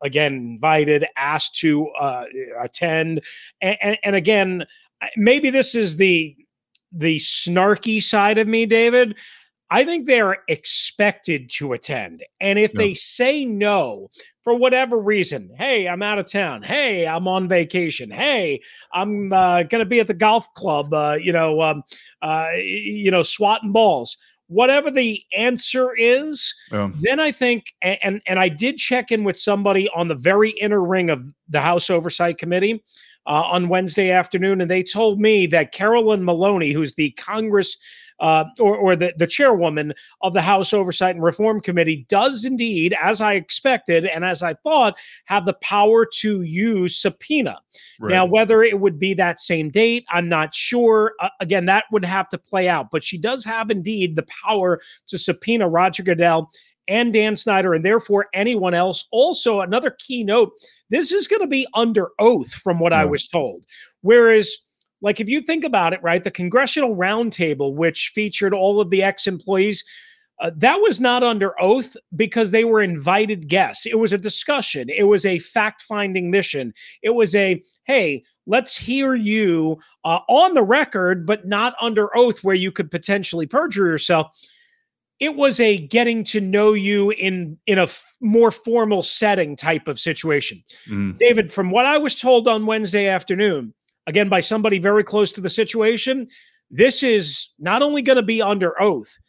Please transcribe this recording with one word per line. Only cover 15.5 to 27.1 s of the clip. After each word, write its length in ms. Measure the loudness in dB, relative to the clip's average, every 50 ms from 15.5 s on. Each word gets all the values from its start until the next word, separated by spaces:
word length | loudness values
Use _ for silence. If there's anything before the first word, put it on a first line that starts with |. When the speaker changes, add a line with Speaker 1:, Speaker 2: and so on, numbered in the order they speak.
| -10
Speaker 1:
"Hey, 320 | -6 -4 -2 0 0 -2 -2
I'm 140 | -4 -4
out 160 | -4 -4 -4 -4
of 80 | -4 -4
town. 320 | -4 -4 -4 -4 -6 -8
Hey, 440 | -8 -4 -4 -2 -2 -2 -2 -2 -2
I'm 200 | -2 -2 -2 -2
on 220 | -2 -2 -2 0 2
vacation. 600 | 2 2 2 0 -2 -4 -4 -4 -6 -8 -10 -10
Hey, 500 | -6 -4 -2 0 0 0 0 -2 -4 -6 -8 -14 -20 -20 -14 _
I'm, 400 | -6 -4 -4 -2 -4 -4 -2 0
uh, 300 | 2 2 4 4 2 2
gonna 240 | 0 0 -2 -2 0
be 120 | 2 2 2
at 80 | 2 0
the 60 | 0
golf 320 | 2 2 2 2 2 0 -6 -12
club, 380 | -6 -4 -2 -2 -2 -2 -2
uh, 240 | -2 -2 0 0 -2 -2
you 140 | -2 0
know, 300 | 0 0 2 0 0 0
um, 200 | 0 0 -2 -4 -8 -14 -18 -20 -20 -20 _ _
uh, 280 | -6 -4 -4 -4 -4 -4
y-, 80 | -4 -6 -4 -6 -6 -6 -6
you 260 | -6 -6 -2 0 2
know, 120 | 2 2
swatting 500 | 2 0 -2 0 0 0 0 0 0 0
balls," 460 | 2 4 4 4 2 0 -2 -8 -12 -14 _ _ _ _ _ -4
whatever 420 | 0 2 4 4 4 2 0 0
the 320 | 0 0 0 0 -2 -6 -10 -8 -4
answer 600 | -2 -2 -2 -2 -2 -4 -2 -2 0 -2 -2 0
is, 580 | 0 2 2 2 2 0 -4 -6 -6 -6 -6 -8 -10 -12 -8
Speaker 2:
Yeah. 200 | -4 -4 -4 -4 -4 -4
Speaker 1:
then 180 | -2 -2